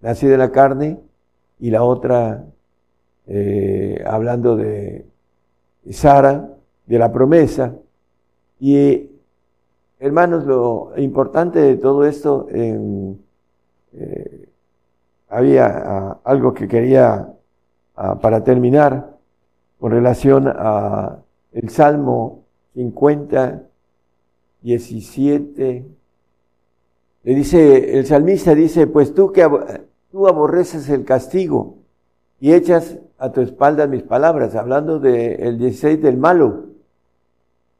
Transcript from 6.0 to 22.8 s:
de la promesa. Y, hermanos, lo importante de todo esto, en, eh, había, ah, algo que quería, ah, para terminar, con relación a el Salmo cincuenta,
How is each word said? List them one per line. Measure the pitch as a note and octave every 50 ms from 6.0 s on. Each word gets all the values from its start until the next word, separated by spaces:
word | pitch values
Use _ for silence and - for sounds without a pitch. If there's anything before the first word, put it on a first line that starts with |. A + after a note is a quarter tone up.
| - C#3+ C#3 C#3 C3+ C#3 C#3+ - - - - _ _ _ _ _ _
de | - A#2 A#2
la | A#2 A2 A2+
promesa. | A#2+ C3 C#3 E3 E3+ D3 - - - C3 A#2 - - _ _ _ _ _ _ _ _ _ _ _ _ _ _ _ -
Y, | C3 C#3 C#3+ C#3+ C#3+ C#3 - - - - _ _ _ _ _ _ _ _ _ _ _ _ _ _ _ _ _ -
hermanos, | C3 C#3+ D3 E3+ F3 F3 E3+ E3 C#3
lo | C#3 C3 B2 A#2+ A#2+ A#2 - - - -
importante | C3 C#3 C3 - C3+ C3 C3 - D#3 E3+ F3 E3+ E3
de | D3 C#3 B2+
todo | - B2 C3+ C#3 C#3+ D3
esto, | D3+ C#3+ C#3+ - D3 C#3 C3+ - -
en, | - A2 A#2 A2+ A2 G#2+ G#2+ G#2 G2+ G2 G2 F#2+ G2 - _ _ _ _ _ _ _ _ _ _ _ _ _ _ -
eh, | - - - - - - - - - - _ _ _ _ _ _ _ _ _ _ _ _ _ _ _ _ -
había, | G2 A#2+ B2+ C#3 C#3 C3 A#2+
ah, | G#2 F2 - - - G2+ G2 F#2+ G2 - - -
algo | B2 C#3 C3+ B2 B2+ -
que | - G#2
quería, | F#2+ A#2 A2+ A#2+ B2+ C3 C3 B2 A#2 G#2 G2 F2 - - _ _ _ _ _ _ _ _ _ _ _ _
ah, | - G2 F#2+ G2 G2
para | - A2 A2+ A2 -
terminar, | B2+ B2+ B2 B2 B2 C3+ D3+ D3 C#3 C3 C3 - - - _ _ _ _ _ _ _ _ _ _ _ _ -
con | - A2+
relación | A#2 A#2+ A#2+ B2 A#2 - - C3+ C3+ C3+ C3+
a | C3+ - - G2+ A2 G#2+ G2+ G2+ G2+ G#2 G#2 G2+ - - - _ _ _ _ _ _ -
el | A#2 A2+ A2
Salmo | - - D3+ D3 D3+ D3 C#3 B2+ A#2+ A#2+ A2+ B2 - - _ _ _ _ _ _ -
cincuenta, | B2+